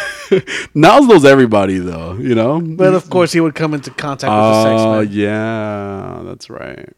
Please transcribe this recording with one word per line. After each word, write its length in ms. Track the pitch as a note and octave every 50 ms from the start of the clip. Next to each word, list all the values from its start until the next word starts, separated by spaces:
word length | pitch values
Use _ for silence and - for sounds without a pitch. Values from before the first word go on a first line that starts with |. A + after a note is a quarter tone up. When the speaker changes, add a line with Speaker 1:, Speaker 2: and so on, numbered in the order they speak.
| - - - - - - G3+
Speaker 1:
<laughs> 380 | F#3+ - - - - - - -
Niles 320 | D3 D3+ F3+ A3 C#4 D4
knows 180 | A#3+ A3 F3 C#3
everybody, 540 | C#3 C#3 C3+ B2+ A#2 G#2+ G#2 G2 F#2+ F#2+ F#2
though, 360 | F2+ F2+ E2+ E2 E2 E2 F2+
you 200 | G#2+ C3+ C3+ A#2+
know? 260 | A2+ A2+ A#2+ D3 E3
Speaker 2:
But 320 | E3+ D#3+ D#3+ E3+ F#3 F#3 F#3+
of 140 | F3+ - E3
course, 240 | D3 F#3 F3 D#3+ -
he 80 | E3+
would 140 | E3 D#3+ C#3+
come 180 | - D#3+ D#3 D3+
into 160 | D3 C3 C#3
contact 400 | - - - D3 C#3 C3+ - C3+
with 80 | G#2+ G#2+
the 240 | G#2+ A2 A2 A2 A2
sex 200 | A2 A2+ A2 A2
Speaker 1:
Oh, 180 | A2 A2 G#2+ G#2+
Speaker 2:
man. 40 | G#2
Speaker 1:
yeah. 1120 | G2+ G#2 G2+ G2+ G#2+ G#2+ A2 A2+ A2+ A2 G#2+ G#2+ G#2 G2+ G2+ G2+ G2 G2 G2 F#2 F2+ E2+ E2+
That's 240 | F2+ F#2+ G2 - -
right. 380 | - - - C2 C2 - - - -